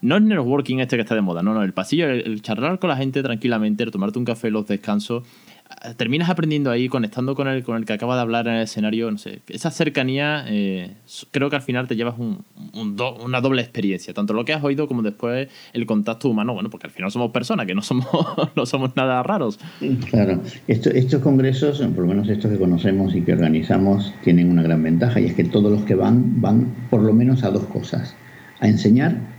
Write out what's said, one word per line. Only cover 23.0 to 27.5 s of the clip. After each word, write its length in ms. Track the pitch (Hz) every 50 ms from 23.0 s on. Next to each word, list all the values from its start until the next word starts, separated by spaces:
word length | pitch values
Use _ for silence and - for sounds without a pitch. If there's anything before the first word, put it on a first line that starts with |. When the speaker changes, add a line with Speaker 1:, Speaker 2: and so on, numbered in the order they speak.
| 98 92 87
Speaker 2:
y 60 | 87
que 120 | 85 87 82
organizamos, 800 | 85 85 80 80 80 82 - 98 98 98 98 101 104 104 - - - -
tienen 280 | 92 87 87 87 90
una 100 | 87 85
gran 220 | 82 82 82 80 80
ventaja, 360 | 80 82 82 120 120 - 104
y 60 | 87
es 80 | - -
que 120 | - 98
todos 260 | 85 - 107 104 104
los 120 | 104 104 -
que 120 | - 98
van, 460 | 92 101 107 113 123 127 127 - -
van 340 | 117 101 107 113 127 120 - - - -
por 100 | - 110
lo 100 | 104 110 110
menos 300 | 113 123 127 131 127 113
a 60 |
dos 140 | 98